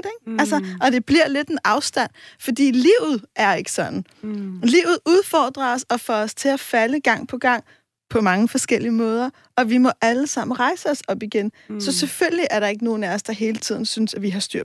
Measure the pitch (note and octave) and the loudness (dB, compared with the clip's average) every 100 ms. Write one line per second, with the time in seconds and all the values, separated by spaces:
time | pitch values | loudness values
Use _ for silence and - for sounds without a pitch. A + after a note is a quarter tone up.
0 | G4 A4+ A3+ A3 G#3 G3+ F#3+ F#3 C4 B3 | -4 -12 -8 -2 0 0 -2 -2 0 0
1 | - D4+ D4+ C#4+ D4 D4+ - A#3 - - | 2 4 4 0 -4 -2 0 0 0 -2
2 | A3+ - - - - A#3+ C#4 B3 C4+ A#4 | -4 -6 -20 -10 -4 2 2 4 6 6
3 | D#4 B3 G3+ - G#3 E3+ - - - F#3 | 4 -2 -4 0 0 0 -2 -4 -4 -4
4 | F3+ - G#3+ G#3 G3 F#3 A3+ D#4+ E4+ F4 | -8 -12 -10 -8 -8 -2 2 4 4 0
5 | D#4 F4+ G4 E4 B3+ C4+ C4 B3 - A#3+ | 2 2 4 2 0 0 -2 -2 -2 -4
6 | - A3 G#3+ - C#4 C4+ - A#3+ A3+ D4 | -2 -2 -2 -2 0 0 0 0 2 2
7 | B3+ A3 - B3 C4 A#3+ - _ _ _ | 0 0 -2 -2 0 0 -4 _ _ _
8 | - A3+ G3+ F#3 A#3 C4 - A3+ A#3 A3+ | -2 0 2 2 2 0 0 0 0 0
9 | A3+ A3+ B3+ - _ - A#3 B3 B3+ - | 0 -2 -4 -8 _ -2 2 4 4 4
10 | A3+ A#3+ C#4+ - A3 B3 B3+ F4+ D#4+ D4 | 0 2 -2 -4 -4 -2 -2 -2 -4 -4
11 | - G3 G#3+ A3 G3+ - - G#3+ G3+ - | -4 -6 -2 -2 -4 -8 -14 -8 -4 -2
12 | C#4+ - E4+ E4+ E4 G#3+ G3+ G#3 A#3 A3 | -2 -2 0 0 0 0 0 -2 -2 -2
13 | G3 G3+ - G#3 A3 A3 - A3 A3 - | -2 -4 -4 -4 -2 -2 -4 -4 -4 -2
14 | A3 - G3 F#3 - - | -2 -2 -4 -4 -4 -6